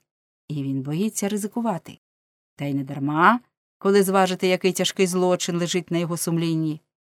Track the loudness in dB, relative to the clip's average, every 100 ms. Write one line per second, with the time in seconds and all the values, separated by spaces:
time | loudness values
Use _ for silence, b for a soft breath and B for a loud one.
0 | _ _ _ _ -10 -6 -4 -4 -4 -2
1 | -2 -2 -4 -4 -6 -4 -4 -4 -8 -20
2 | _ _ _ _ _ -8 -4 -4 -4 -4
3 | -2 4 4 4 -2 _ _ _ 2 4
4 | 4 2 2 0 0 2 0 0 -2 0
5 | 0 2 2 2 0 -2 -2 -2 -2 -4
6 | -2 -4 -2 0 0 0 -2 -6 _ _